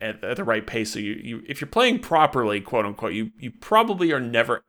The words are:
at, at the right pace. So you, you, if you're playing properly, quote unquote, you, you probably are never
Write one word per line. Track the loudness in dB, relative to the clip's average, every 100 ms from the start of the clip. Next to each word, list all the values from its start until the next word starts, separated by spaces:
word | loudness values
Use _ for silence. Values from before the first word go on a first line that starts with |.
at, | -10 -6
at | -6 -4
the |
right | 0 -2 -2
pace. | -4 -4
So | -4
you, | -6
you, | -8 -10 -12 -10
if | -10
you're | -4
playing | 0 2 2
properly, | 2 4 4 4 0 0
quote | -2 -2 -2
unquote, | -4 -6
you, | -4 -6 -8
you | -14
probably | -12 2 4 4 2 2
are | 2
never | 0 2 2 0